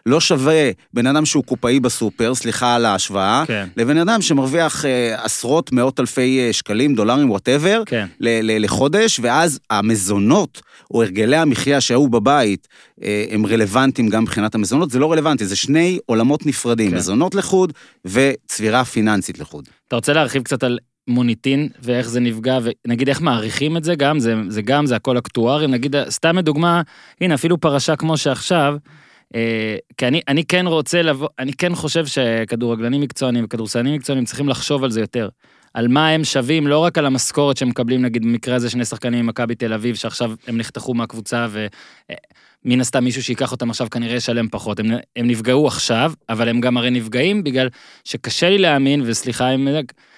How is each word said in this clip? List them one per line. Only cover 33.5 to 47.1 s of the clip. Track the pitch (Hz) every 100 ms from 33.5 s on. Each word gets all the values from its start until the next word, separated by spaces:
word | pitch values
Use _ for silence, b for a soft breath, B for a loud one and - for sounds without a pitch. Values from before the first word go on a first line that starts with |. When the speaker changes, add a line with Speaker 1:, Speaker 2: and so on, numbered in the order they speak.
| 113 110 120 131
Speaker 2:
מקצוענים | 147 139 131
צריכים | 117 - 143
לחשוב | 131 - 143
על | 131
זה | 113
יותר, | 104 120 101 - b b b
על | 110 120
מה | 139 156
הם | 160
שווים, | 143 135 123 160 143
לא | 147
רק | 170 165
על | 143
המשכורת | 131 - - 143 131
שהם | 127
מקבלים, | 117 120 127
נגיד | 123 113
במקרה | 113 117 123 123
הזה | 120
שני | 120
שחקנים | 113 110 120 120 117
ממכבי | 110 117
תל | 117 117
אביב, | 110 120
שעכשיו | 107 113 - 117 110 -
הם | 113
נחתכו | 110 110 -
מהקבוצה, | 117 113 113 104 120 117
ו-, | 104 104 B B B -
אה, | - - b b b
מן | 127 127
הסתם | 123 131
מישהו | 123 131
שיקח | 127 117 127
אותם | 120 117
עכשיו | 110 113
כנראה | 120 117 120
ישלם | 117 117 113
פחות, | 101 98 104
הם, | 110 117 - 120
הם | 120
נפגעו | 113 117 135 139
עכשיו, | - - 113 156 - -
אבל | 113 117
הם | 120
גם | 123 123
הרי | 123
נפגעים | 123 110